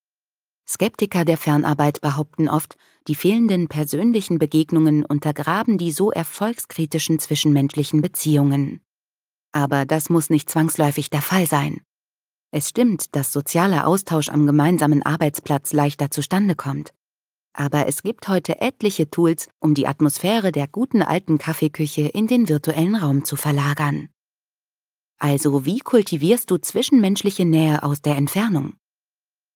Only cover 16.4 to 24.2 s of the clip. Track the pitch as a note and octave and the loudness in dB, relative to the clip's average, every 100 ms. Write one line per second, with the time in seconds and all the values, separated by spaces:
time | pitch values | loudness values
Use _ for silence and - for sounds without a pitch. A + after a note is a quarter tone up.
16.4 | G3+ E3+ C3+ C#3 - _ _ _ _ _ | 0 -2 -4 -8 -10 _ _ _ _ _
17.4 | _ - C#3+ D3 C3+ C#3+ G3 A3+ - F#3 | _ -6 -2 0 0 -2 -6 -8 -2 -2
18.4 | - - A#3+ - G#3 - D3+ - E3+ D#3+ | -2 -2 -4 -2 -2 0 -2 2 2 2
19.4 | - _ D#3 C#3+ C3+ C#3 D3+ - F3+ A3+ | -4 _ 0 2 0 0 0 0 0 0
20.4 | F#3+ D3 C#3+ - B3+ A3 E3 F3 - D3+ | 0 -2 -4 -4 -2 0 0 0 0 -2
21.4 | - D#3 D#3 - D3+ - D3 - A3 B3 | -2 -2 -2 -2 -4 -2 -2 -2 0 2
22.4 | G#3 D3+ D#3 D3+ E3+ A3 D3+ C#3 C#3 C#3+ | 2 0 0 0 0 0 0 0 -2 -4
23.4 | D3+ C#3+ C#3 D3 D3 C#3+ - _ | -2 0 0 0 -2 -4 -8 _